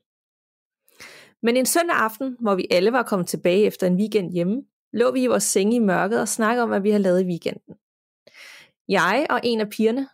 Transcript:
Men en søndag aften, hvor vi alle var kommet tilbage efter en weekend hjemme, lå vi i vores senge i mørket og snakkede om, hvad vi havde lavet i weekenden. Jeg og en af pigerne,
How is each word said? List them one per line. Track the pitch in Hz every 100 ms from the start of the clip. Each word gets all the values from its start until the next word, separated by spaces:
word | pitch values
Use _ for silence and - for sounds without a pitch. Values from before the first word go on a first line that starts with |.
| _ _ _ _ _ _ _ _ _ - - - - _
Men | 226 247
en | 254
søndag | 339 339 240
aften, | 220 220 269 247
hvor | 220 190
vi | -
alle | 175 196
var | 247
kommet | 226 196 175
tilbage | 185 180 185 202
efter | - 185
en | 180
weekend | 214 214 175
hjemme, | 175 175 240 - _ _
lå | 214 247
vi | 254
i | 254
vores | 208
senge | - 202 202 240
i |
mørket | 208 175 185 233
og | 226
snakkede | - 220 247
om, | 226
hvad | 208
vi | 196
havde | 208
lavet | 190 180
i | 185
weekenden. | 170 - - - - _ _ _ _ _ - - - - _ -
Jeg | 190 165 226 311
og | 247
en | 240 226
af | 208
pigerne, | - 214 247 269